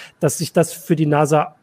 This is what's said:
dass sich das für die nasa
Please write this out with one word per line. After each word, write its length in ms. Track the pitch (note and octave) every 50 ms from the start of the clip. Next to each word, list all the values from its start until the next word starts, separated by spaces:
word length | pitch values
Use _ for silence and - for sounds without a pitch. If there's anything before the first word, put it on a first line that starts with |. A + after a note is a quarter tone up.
| - - _ -
dass 200 | - C#3+ - -
sich 120 | E3 - -
das 200 | F#3 D#3+ - -
für 220 | - - - E3+
die 100 | D3+ D#3
nasa 500 | D3 D3 D3 D3+ D3 D#3 D3 D3+ - - _